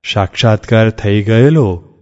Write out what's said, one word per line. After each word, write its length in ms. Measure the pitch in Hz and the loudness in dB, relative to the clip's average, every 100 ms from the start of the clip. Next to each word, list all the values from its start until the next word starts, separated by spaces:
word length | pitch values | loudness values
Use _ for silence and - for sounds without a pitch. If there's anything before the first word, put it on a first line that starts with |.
સાક્ષાત્કાર 800 | - - 95 - 120 107 - 113 110 | -6 -4 -4 -2 -2 -2 0 0 0
થઈ 300 | 107 104 104 | -2 -2 -2
ગયેલો 440 | 104 113 135 160 113 85 - _ | 0 2 4 2 0 -4 -12 _